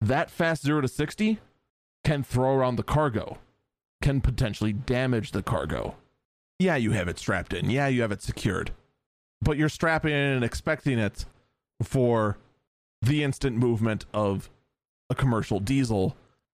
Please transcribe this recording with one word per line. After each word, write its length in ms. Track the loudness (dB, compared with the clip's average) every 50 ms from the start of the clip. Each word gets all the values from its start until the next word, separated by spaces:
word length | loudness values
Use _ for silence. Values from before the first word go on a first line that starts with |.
that 280 | 0 0 2 0 0 -2
fast 340 | -2 0 0 0 0 0 0
zero 180 | 0 2 2
to 60 | 0
sixty 520 | 0 -2 -2 -4 -4 -2 0 0 0 0 -2 -6 _ _ _ _ _ _ _ _ _ _ _ -2
can 180 | 0 0 0
throw 320 | -2 -2 0 0 2 2 2
around 220 | 2 2 0 0
the 80 | -2 -2
cargo, 540 | 0 0 2 2 2 0 -2 -4 -6 -10 -14 -18 _ _ _ _ _ _ _ _ _ _ -2
can 180 | 0 2 2 2
potentially 540 | 2 2 2 0 -2 -2 -2 -2 -2 -2 -2
damage 580 | -2 -2 -2 0 0 0 0 0 0 -2 -4
the 100 | -6 -4
cargo. 540 | -2 -2 -2 -2 -2 -2 -4 -4 -6 -6 -10 -14 _ _ _ _ _ _ _ _ _ _ _ 0
Yeah, 160 | 0 2 2
you 160 | 2 0 0
have 160 | 0 0 -2
it 100 | -2 -4
strapped 360 | -4 -2 -2 -2 -2 -2 -4 -4
in. 160 | -2 -2 0
Yeah, 180 | 0 2 2
you 140 | 2 2 0
have 100 | 0 -2
it 100 | -2 -4
secured. 500 | -6 -8 -6 -2 -2 -2 -2 -2 -4 -6 -8 -12 _ _ _ _ _ _ _ _ _ _ _ -2
But 160 | 0 0 2
you're 120 | 2 0 0
strapping 420 | 0 0 0 0 2 2 2 2
in 220 | 2 2 2 2 2
and 100 | 0 0
expecting 560 | -2 -4 -4 -2 -2 -2 -2 0 0 0 2
it 260 | 0 -2 -2 -6 -12 -12 -14 _ _ _ _ _ _ _ _ -8
for 560 | -4 -2 2 2 4 4 4 4 2 0 -2 -4 -10 _ _ _ _ _ _ _ _ _ _ -2
the 220 | 0 2 2 2 2
instant 320 | 0 -2 -2 -2 0 2
movement 500 | 2 2 2 2 2 0 0 0 -2 -6 -6 -2
of 360 | 0 0 0 0 -2 -6 -10 -18 _ _ _ _ _ _ _ _ _ _ -6
a 60 | -2
commercial 440 | 0 2 2 2 0 0 0 -2 -2
diesel, 560 | 0 0 0 2 2 2 2 0 0 0 -2 -6 -14 _ _ _ _ _